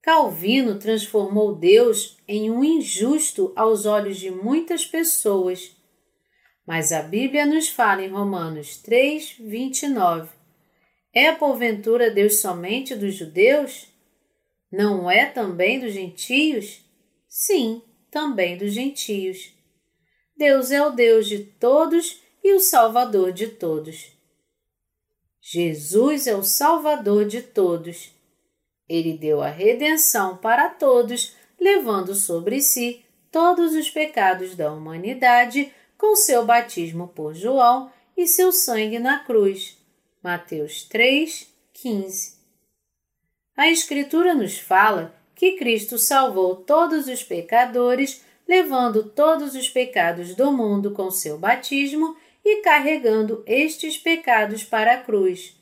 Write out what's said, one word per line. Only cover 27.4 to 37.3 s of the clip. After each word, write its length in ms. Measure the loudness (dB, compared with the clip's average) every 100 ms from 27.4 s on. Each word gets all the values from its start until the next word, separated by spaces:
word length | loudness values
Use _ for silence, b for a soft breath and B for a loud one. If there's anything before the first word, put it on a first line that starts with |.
todos. 720 | -6 0 0 0 -6 -16 -20 _ _ _ _ _ _ _ _
Ele 300 | -4 -4 -4
deu 240 | -2 0
a 80 | -2
redenção 880 | 0 2 2 0 2 0 0 -2 -4
para 320 | 0 2 2
todos, 680 | 2 4 4 2 -4 -8 b b b
levando 560 | 2 2 0 -4 -4 -4
sobre 460 | -4 -4 -2 0
si 420 | 0 0 -4 -8 _ _ _
todos 460 | 2 2 4 0 0
os 140 | -4
pecados 640 | -4 -4 0 0 0 -6 -6
da 160 | -6
humanidade 960 | -6 -12 -10 -8 0 4 4 4 -2 -6 B B _
com 180 | 2 2
seu 300 | 4 2 4
batismo 640 | 2 2 -8 -8 -8 -12
por 240 | -10 -10